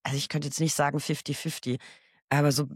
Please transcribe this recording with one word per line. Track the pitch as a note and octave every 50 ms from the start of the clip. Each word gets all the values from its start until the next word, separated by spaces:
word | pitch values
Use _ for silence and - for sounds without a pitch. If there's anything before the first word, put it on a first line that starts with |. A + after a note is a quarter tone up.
| -
also | - C#3 C#3
ich | - -
könnte | - D3+ C#3+ C#3+
jetzt | - -
nicht | D#3+ D#3 -
sagen | - C#3+ C#3+ C#3+ D3
fifty | - - D3+ - - - D3
fifty, | - - D#3+ - - - B2 B2 - - - - - _ _ _ _ _ -
aber | C#3 D3 D3 D3
so | C3 C#3+ D3 C3+ -